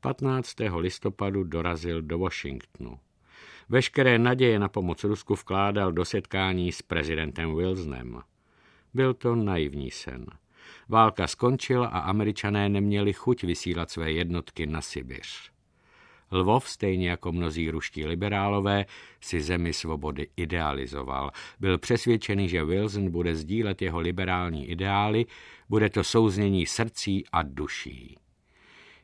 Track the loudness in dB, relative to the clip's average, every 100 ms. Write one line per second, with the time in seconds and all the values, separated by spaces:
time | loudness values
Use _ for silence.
0 | -4 -2 0 0 -2 -4 -2 0 -2 -2
1 | -6 -2 -2 0 -2 -2 -2 -2 -2 -4
2 | -2 -2 -2 -4 -8 -10 -12 -14 -14 -14
3 | _ _ _ -20 -20 -20 2 2 2 4
4 | 6 6 6 6 4 4 2 0 -2 -2
5 | -2 -2 0 -2 0 2 2 2 2 0
6 | 0 -2 -2 -2 0 2 -2 -4 -4 -2
7 | 0 -2 -2 -4 -4 0 0 -2 -6 -8
8 | -10 -14 -16 _ _ _ _ _ _ 0
9 | 2 2 0 2 2 0 0 -4 -8 -10
10 | -12 -12 -14 -18 _ _ -20 -20 0 6
11 | 6 4 -2 2 0 0 0 0 0 -2
12 | 0 0 0 0 -2 0 2 2 2 2
13 | 2 0 0 0 0 -2 -2 -4 -4 -4
14 | -2 -2 -2 -4 -6 -8 -4 -4 -6 -10
15 | -10 -14 -14 -16 -18 _ _ _ _ _
16 | -20 -20 _ 2 4 4 2 -4 0 2
17 | 0 -2 -2 -2 -2 -2 -2 -2 -6 -6
18 | -4 -2 0 0 0 0 2 0 0 -10
19 | -20 -18 -6 -4 0 0 0 -2 -4 -4
20 | -4 -6 -8 -6 -4 -2 -2 -2 -6 -8
21 | -6 -6 -6 -10 -18 -4 0 0 2 0
22 | 2 0 2 0 0 0 0 0 0 -2
23 | -2 0 0 -2 -2 -2 -2 -2 -2 -2
24 | -2 -2 0 0 -2 -4 -6 -4 0 2
25 | 2 2 0 -6 -20 -20 _ 2 4 2
26 | 4 6 6 4 2 2 0 -2 -4 -2
27 | -2 -2 0 -2 -2 -4 -6 -6 -10 -14
28 | -18 -20 _ _ _ _ _ -20 -20 -20